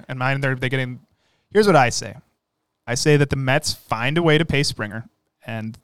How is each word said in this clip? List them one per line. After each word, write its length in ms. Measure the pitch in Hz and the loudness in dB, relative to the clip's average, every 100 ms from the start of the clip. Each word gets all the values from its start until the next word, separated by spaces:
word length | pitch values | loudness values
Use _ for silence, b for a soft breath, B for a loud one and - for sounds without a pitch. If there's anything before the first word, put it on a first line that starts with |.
| - | -10
And 100 | 127 | -4
mine, 220 | 131 139 | -2 0
they're, 140 | 135 127 | -2 -2
they're 140 | 127 | -2
getting, 300 | 131 123 123 _ _ _ _ _ | -2 -4 -8 _ _ _ _ _
here's 160 | 202 208 | 2 6
what 100 | 151 | 6
I 100 | 117 | 4
say. 260 | - 107 107 - _ _ _ _ _ - | 0 -8 -14 -20 _ _ _ _ _ -8
I 100 | 127 | -2
say 200 | 151 147 | 2 4
that 120 | 143 | 2
the 60 | 139 | -2
Mets 360 | 131 143 - | 0 0 -2
find 440 | - - 113 123 165 | -8 -6 -4 -2 0
a 60 | |
way 140 | 170 151 | 2 2
to 80 | 165 | 2
pay 160 | 139 | -2
Springer, 440 | 147 - 104 110 - _ _ _ - | -2 -4 -8 -10 -14 _ _ _ -12
and 320 | 113 110 - | -10 -10 -12